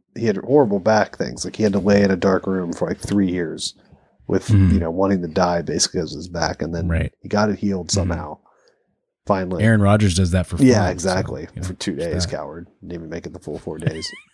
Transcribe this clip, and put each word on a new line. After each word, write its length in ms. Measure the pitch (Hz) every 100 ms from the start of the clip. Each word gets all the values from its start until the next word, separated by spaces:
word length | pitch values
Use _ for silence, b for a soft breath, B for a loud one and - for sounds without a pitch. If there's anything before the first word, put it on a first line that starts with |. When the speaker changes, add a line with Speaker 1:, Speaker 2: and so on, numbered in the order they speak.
| _ -
Speaker 1:
he 100 | 113
had 100 | 95
horrible 400 | - 147 117 101
back 360 | 98 107 98 -
things. 280 | 90 -
Like, 120 | 90 -
he 60 |
had 100 | 107
to 40 | 98
lay 240 | 95 101
in 80 | 101
a 60 | 92
dark 300 | 95 92 95
room 260 | 95 85
for, 160 | 82 107
like, 100 | -
three 320 | - 101 95
years 440 | 90 80 78 - - b b b b -
with, 220 | 95 -
Speaker 2:
Mm-hmm. 240 | 101 92
Speaker 1:
you 60 | 82
know, 100 | 82
wanting 320 | 85 98 95
to 60 | 85
die 340 | 80 87 87
basically 380 | 76 80 - 92
'cause 120 | 78
of 60 | 76
his 100 | 87
back. 320 | 82 82 -
And 120 | 82
then 140 | 82 87
Speaker 2:
Right. 240 | 82 80 _
Speaker 1:
he 80 | 92
got 220 | 104 107
it 80 | 95
healed 300 | 104 95 82
Speaker 2:
Mm-hmm. 60 | 98
Speaker 1:
somehow. 380 | 87 85 76 78 _ _ _ _ _ _ _ _ -
Finally. 360 | 98 90 87
Speaker 2:
Aaron 160 | 110 110
Rodgers 320 | 101 104 104
does 160 | 85 90
that 140 | 90 87
for 100 | 87
Speaker 1:
Yeah, 260 | 131 110
Speaker 2:
fun, 60 | 90
Speaker 1:
exactly. 520 | 87 92 92 - 67 80
Speaker 2:
so, 40 |
you 60 | -
know, 40 | 92
Speaker 1:
For 60 |
two 200 | 90 - 73
Speaker 2:
there's 160 | 82
Speaker 1:
days, 120 | 78 87
Speaker 2:
that. 100 | -
Speaker 1:
coward. 300 | 73 82 - _
Didn't 140 | -
even 140 | 85 80
make 160 | 80 82
it 60 |
the 60 | -
full 180 | - 73
four 200 | - 78
days. 320 | - - 1017 1017
<laughs> 40 | _